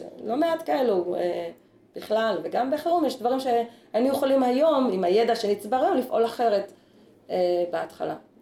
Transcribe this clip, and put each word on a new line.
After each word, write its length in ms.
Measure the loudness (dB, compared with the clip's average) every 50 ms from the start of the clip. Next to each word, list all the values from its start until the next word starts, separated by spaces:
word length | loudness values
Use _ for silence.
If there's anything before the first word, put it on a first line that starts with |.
| -12 -14 -14 -12 -8
לא 120 | -6 -2
מעט 260 | 0 0 0 0 -2 -2
כאלו, 480 | -2 -2 0 2 2 2 0 0 -2 -2
אה, 360 | -2 -2 -2 -2 -4 -6 -8 -10 -16 _ _ _ -20 _ _ -16
בכלל, 420 | -14 -6 -2 -2 0 0 0 -2 -2 -4
וגם 280 | -4 -2 -2 -2 0
בחירום 340 | -2 -2 0 0 0 2 2
יש 140 | 0 -2 0
דברים 200 | -2 0 0 0
שהיינו 680 | 0 0 0 0 0 -2 -8 -20 -16 -6 -2 0 0 0
יכולים 340 | 0 0 2 2 4 4 4
היום, 480 | 2 2 4 4 4 4 4 2 0 0
עם 120 | 0 2
הידע 320 | 2 4 4 4 2 0
שנצבר 400 | 0 0 -2 -2 -2 -2 -2 -2
היום, 200 | 0 2 2 2
לפעול 280 | 0 -2 0 0 0 0
אחרת, 480 | 0 0 0 0 2 2 0 -2 -4 -12 -20 _ _ _ -20 -20 -20 -20 _ _ -6
אה, 340 | -2 0 2 2 2 2 0 0
בהתחלה. 440 | -2 -4 -6 -6 -8 -8 -6 -6 -6 -8 -12 _ _ -20